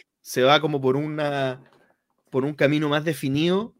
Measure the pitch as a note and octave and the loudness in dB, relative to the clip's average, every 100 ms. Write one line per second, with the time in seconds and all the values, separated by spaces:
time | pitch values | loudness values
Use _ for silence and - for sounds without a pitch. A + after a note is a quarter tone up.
0 | _ _ - B2+ B2+ D3 D#3 D3 C3 C3+ | _ _ -8 0 4 4 2 0 0 0
1 | D3+ D3+ D3 C#3+ C3 B2+ - _ _ _ | -2 -4 -4 -2 -4 -6 -14 _ _ _
2 | _ _ _ C3+ C#3 C#3+ D3 D3+ D3+ D3 | _ _ _ -2 -2 0 2 2 0 -2
3 | D#3+ C#3+ C#3 C#3 E3+ F#3+ A3+ - | -2 -4 -2 0 2 0 -2 -12